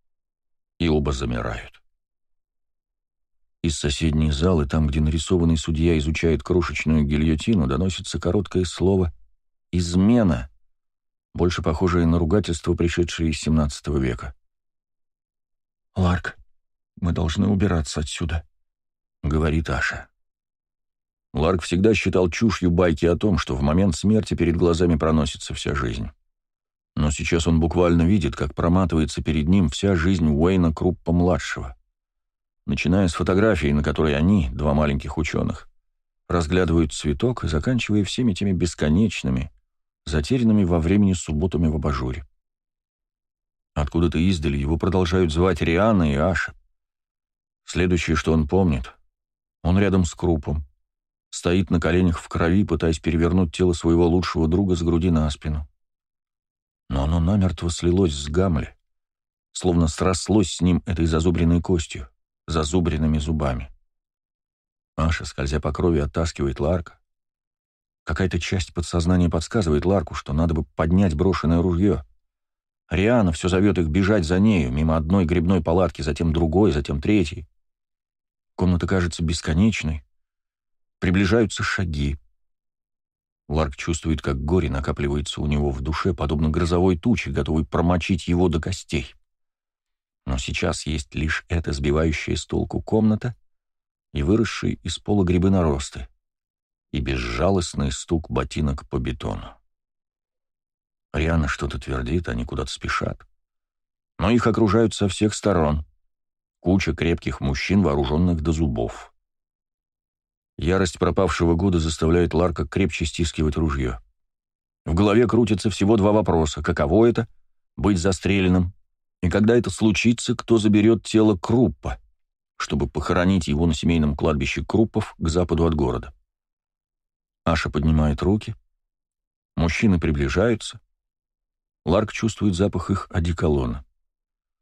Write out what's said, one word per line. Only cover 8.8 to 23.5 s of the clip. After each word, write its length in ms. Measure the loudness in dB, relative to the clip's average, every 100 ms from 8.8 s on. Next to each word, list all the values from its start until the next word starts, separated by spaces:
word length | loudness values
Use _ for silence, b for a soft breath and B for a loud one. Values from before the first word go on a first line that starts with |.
| 0 2 0 -6 -18 _ _ _ _
«измена», 800 | -4 0 2 4 4 2 0 -6 _ _ _ _ _ _ _ _
больше 300 | -2 0 0
похожее 440 | -2 0 0 2 2
на 120 | 2
ругательство, 560 | 2 0 0 -4 -2
пришедшее 560 | -2 0 0 -4 -2 -4
из 80 | -4
семнадцатого 600 | -2 0 0 -4 -6 -4
века. 360 | -4 -6 -10 -16 _ _ _ _ _ _ _ _ _ _ _ _ _ _ _
«Ларк, 420 | -2 0 0 -4 -12 -18 _ _ _ _ -6
мы 120 | -2
должны 340 | -2 -2 0 0
убираться 540 | 2 2 0 -4 -6
отсюда», — 440 | -6 -6 -4 -4 -8 _ _ _ _ _ _ _
говорит 480 | -4 0 0 0 -2
Аша. 380 | -4 -4 -6 -12 _ _ _ _ _ _ _ _ _ _ _ _
Ларк 280 | -2 0 0
всегда 320 | -2 2 4
считал 360 | 2 2 2 0
чушью 400 | 2 0 2 2
байки 340 | 2 2 2
о 100 | 2
том, 220 | 2 2 0
что 180 | -2